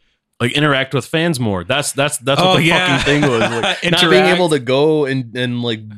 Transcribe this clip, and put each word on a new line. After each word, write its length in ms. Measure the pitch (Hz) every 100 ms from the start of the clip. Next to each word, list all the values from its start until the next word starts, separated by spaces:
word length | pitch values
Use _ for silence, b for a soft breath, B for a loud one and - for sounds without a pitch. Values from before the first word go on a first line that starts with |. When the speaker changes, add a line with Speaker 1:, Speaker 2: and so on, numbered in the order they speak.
| _ _ _ -
Speaker 1:
like, 120 | 120
interact 420 | 143 151 135 135
with 100 | 131
fans 340 | - 160 170 127
more. 240 | 110 92
That's, 280 | 87 139 143
that's, 240 | 135 143 -
that's 240 | 123 143
what 100 | 185
Speaker 2:
Oh, 20 | 180
Speaker 1:
the 60 |
Speaker 2:
yeah. 340 | 165 170 180 170
Speaker 1:
fucking 240 | 139 147
thing 100 | 147
was. 100 | 113
Like, 120 | 113
Speaker 2:
<laughs> 100 | 117
Speaker 1:
not 200 | 107 -
being 100 | 175 165 165
Speaker 2:
Interact. 220 | 185 180 180
Speaker 1:
able 120 | 175
to 100 | 147
go 460 | 123 135 156 156
and, 320 | 135 135 117 123
and, 260 | 123 120
like, 180 | 120 110 107